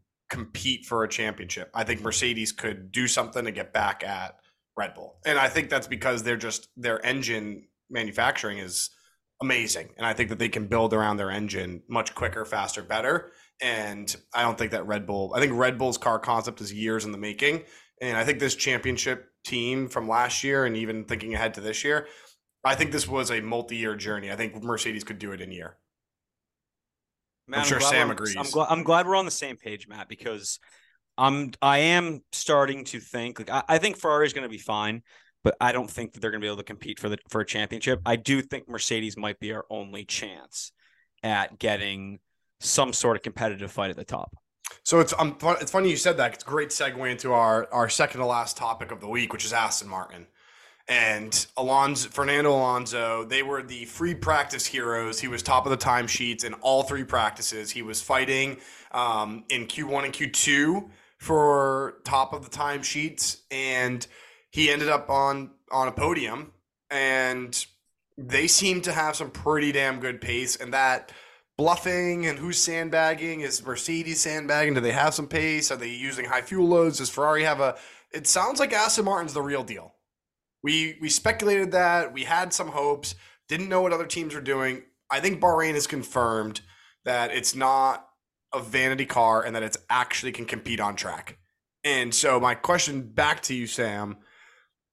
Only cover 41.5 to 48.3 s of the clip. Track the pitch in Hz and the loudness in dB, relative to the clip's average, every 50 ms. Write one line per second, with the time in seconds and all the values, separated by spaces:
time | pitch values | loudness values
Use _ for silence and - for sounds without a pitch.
41.5 | - - - 110 104 101 104 98 98 98 98 98 101 98 _ _ _ _ _ _ | -4 -2 0 0 0 0 -2 -4 -6 -8 -10 -12 -14 -16 _ _ _ _ _ _
42.5 | _ _ - - - - 139 127 117 - - 120 113 101 - 113 104 - 113 110 | _ _ -4 0 2 2 2 2 0 0 2 2 2 2 -2 -8 -4 -2 -2 -2
43.5 | 101 95 101 95 - - 101 95 87 - - - - - 50 - - - _ _ | -2 -4 -8 -8 -4 -4 -4 -4 -4 -8 -8 -8 -8 -8 -8 -10 -14 -20 _ _
44.5 | _ _ _ - - - _ - - 165 165 165 - - 160 151 147 147 151 165 | _ _ _ -14 -14 -6 _ 4 6 6 6 6 4 0 0 0 0 0 0 2
45.5 | 175 - 151 - - 190 190 185 156 131 - 185 165 143 127 117 - - - - | 2 2 -2 0 0 2 4 4 2 2 2 2 2 4 2 0 0 -6 -10 -4
46.5 | 139 151 147 143 - - 147 135 127 127 131 127 123 123 - 131 123 117 117 110 | -2 -2 -2 -2 -2 -2 -2 -2 -2 -4 -4 -4 -4 -4 0 2 4 6 6 6
47.5 | 110 113 110 - - 123 117 107 - - 156 139 - 127 127 120 | 6 4 2 2 2 2 2 2 4 2 2 2 2 0 0 0